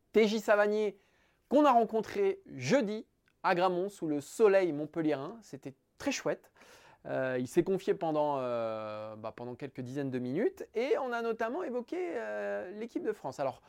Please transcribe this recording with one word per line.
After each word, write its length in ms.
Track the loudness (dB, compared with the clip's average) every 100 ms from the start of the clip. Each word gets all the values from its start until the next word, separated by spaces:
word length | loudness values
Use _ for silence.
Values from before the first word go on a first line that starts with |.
| _
T 160 | 4 4
J 140 | 2
Savanier, 560 | 4 4 6 2 -2 -4 _ _ _ _ _
qu'on 160 | 6
a 80 | 8
rencontré 680 | 6 4 0 -2 0 0 0 -10 -8
jeudi 480 | 2 4 2 -4 -10 _ _ _
à 120 | 0 2
Gramont 320 | 2 0 -4
sous 200 | -4 -4
le 120 | -4
soleil 540 | -4 4 6 6 4
montpelliérain. 640 | -2 -4 -2 0 0 -4 -12
C'était 340 | -16 -14 -14 -16 _ _
très 140 | -4
chouette. 400 | -2 -4 -4 _ _ -20 -20 -20 _ -6
Euh, 300 | -4 -2 -2
il 120 | 2
s'est 140 | 2 2
confié 280 | -2 -2
pendant, 440 | -2 0 2 2 0
euh, 800 | -2 -2 -2 -4 -6 -8 -10 -10
bah, 160 | -12 -10
pendant 200 | -12 -10
quelques 260 | -12 -10
dizaines 280 | -8 -6 -4
de 100 | -4
minutes 460 | -2 -2 -2 -4 -8
et 200 | -6 -2 -2 -2
on 60 |
a 100 | -4
notamment 400 | -4 -4 -4 -4
évoqué, 340 | -6 -6 -6 -6
euh, 720 | -6 -6 -6 -6 -6 -6 -8 -10
l'équipe 240 | -8 -4
de 80 | -4
France. 300 | -4 -8 -4
Alors, 200 | -4 -6